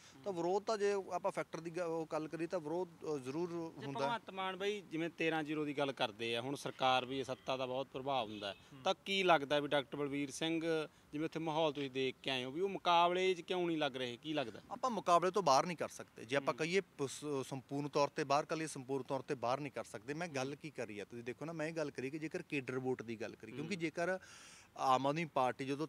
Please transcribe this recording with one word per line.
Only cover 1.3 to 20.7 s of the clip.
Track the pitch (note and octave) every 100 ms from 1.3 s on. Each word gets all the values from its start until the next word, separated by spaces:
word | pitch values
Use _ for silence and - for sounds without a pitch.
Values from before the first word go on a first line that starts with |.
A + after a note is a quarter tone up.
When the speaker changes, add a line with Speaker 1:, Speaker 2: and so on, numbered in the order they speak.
Speaker 1:
factor | E3+ D#3 E3
ਦੀ | E3
ਗ-, | E3
ਉਹ | E3+ E3 D#3
ਗੱਲ | D#3 D#3
ਕਰੀਏ, | E3 E3
ਤਾਂ | F#3
ਵਿਰੋਧ, | D3 E3+ F3+
ਅ, | E3 D#3+ D3+
ਜ਼ਰੂਰ | B2+ D3 F3 E3+ E3 -
Speaker 2:
ਜੇ | C#3
Speaker 1:
ਹੁੰਦਾ। | C#3
Speaker 2:
ਭਗਵੰਤ | C#3 A3+ -
ਮਾਨ | F#3+ F#3+ F#3
ਬਾਈ | G3+ G#3
ਜਿਵੇਂ | E3 D#3 E3+
ਤੇਰਾਂ | - E3 D#3+
ਜ਼ੀਰੋ | D3 D#3
ਦੀ | D3 C#3+
ਗੱਲ | C#3
ਕਰਦੇ | B2+ B2+ G#2 A#2 A#2
ਆ, |
ਹੁਣ | B2+
ਸਰਕਾਰ | C#3 C3+ - C3 B2+
ਵੀ, | B2 C3+
ਸੱਤਾ | B2+ B2+ - C3
ਦਾ | B2+
ਬਹੁਤ | B2+ C3+
ਪ੍ਰਭਾਵ | C#3 C3 C3+ G#2+
ਹੁੰਦਾ | G#2+ G2+
ਹੈ। | F#2+ -
Speaker 1:
ਹੂੰ। | C#3
Speaker 2:
ਤਾਂ | F#3+ F#3+
ਕੀ | - G3
ਲੱਗਦਾ | F3+ D#3+ C3+ D3
ਵੀ | C#3+
ਡਾਕਟਰ | D3 C3 C#3+
ਬਲਵੀਰ | C#3+ C#3+ C#3+
ਸਿੰਘ, | - D#3+ E3 E3 D#3+ D3+ - -
ਜਿਵੇਂ | D3 D#3
ਉੱਥੇ | E3
ਮਾਹੌਲ | D#3+ D#3 D#3+
ਤੁਸੀਂ | C#3+ C#3
ਦੇਖ | C3 C3 B2+
ਕੇ | C#3+
ਆਏ | C3
ਹੋ, | B2+
ਵੀ | C#3+
ਉਹ | G3
ਮੁਕਾਬਲੇ | F#3 F3+ E3+ F3 F3+ F#3
'ਚ | F3
ਕਿਉਂ | E3 F#3 F3
ਨਹੀਂ | D#3+
ਲੱਗ | D3 B2+
ਰਹੇ? | B2 A#2+
ਕੀ | D#3
ਲੱਗਦਾ? | D3+ A#2+ G2 -
Speaker 1:
ਆਪਾਂ | - C4
ਮੁਕਾਬਲੇ | G3+ F3 E3+ F3+
ਤੋਂ | F#3
ਬਾਹਰ | E3 C3 E3+
ਨਹੀਂ | E3+
ਕਰ | A#2
ਸਕਦੇ। | - A#2 -
ਜੇ | A#2 C#3
ਆਪਾਂ | C#3
Speaker 2:
ਹੂੰ। | D3
Speaker 1:
ਕਹੀਏ | D#3+ F#3
ਪ-, | F#3 - C#3
ਸ-, | - D3 C#3 B2+
ਸੰਪੂਰਨ | C3+ - C#3 C#3+
ਤੌਰ | D3+ C#3+
'ਤੇ | -
ਬਾਹਰ | C#3 C#3+
ਕਰ | D#3+ D#3+
ਲਈਏ, | D#3
ਸੰਪੂਰਨ | C#3+ B2 C3+
ਤੌਰ | B2+ C3+
'ਤੇ | -
ਬਾਹਰ | C#3 A#2 C#3
ਨਹੀਂ | D3
ਕਰ | A#2
ਸਕਦੇ। | G#2+ A2+ A2+
ਮੈਂ | D3+ F3
ਗੱਲ | C3+ C3
ਕੀ | C#3+ D#3